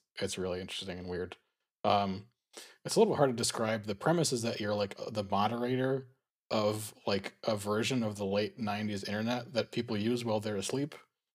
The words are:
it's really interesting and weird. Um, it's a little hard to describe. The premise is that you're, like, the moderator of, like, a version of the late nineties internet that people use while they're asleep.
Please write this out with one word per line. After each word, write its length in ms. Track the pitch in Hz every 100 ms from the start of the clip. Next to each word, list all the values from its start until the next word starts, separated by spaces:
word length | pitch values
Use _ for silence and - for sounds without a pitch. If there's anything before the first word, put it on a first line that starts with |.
| _ -
it's 180 | 95 -
really 220 | 92 90
interesting 380 | 92 - 95 90
and 100 | 90
weird. 280 | 90 92 - _ _ _ _
Um, 420 | 104 101 101 95 - _ _ - - -
it's 120 | - 175
a 20 |
little 160 | 220 143
hard 140 | 139
to 60 | 117
describe. 480 | 117 - 110 110
The 100 | 104
premise 380 | 101 - 170 156
is 100 | 123
that 180 | 113 -
you're, 140 | 104
like, 220 | 104 101 - -
the 140 | 107
moderator 840 | 98 98 107 120 123 127 131 135 - _ _ _ -
of, 440 | 113 104 107 107 - -
like, 280 | 98 - -
a 140 | - 107
version 460 | 101 107 120 131
of 120 | 110 104
the 80 |
late 340 | 98 101 104 -
nineties 440 | 104 104 107 101
internet 480 | 101 104 113 123 123
that 200 | - -
people 240 | - 117 107
use 280 | 110 120
while 160 | 120 107
they're 160 | 107 101
asleep. 380 | 92 131 147 - - _ _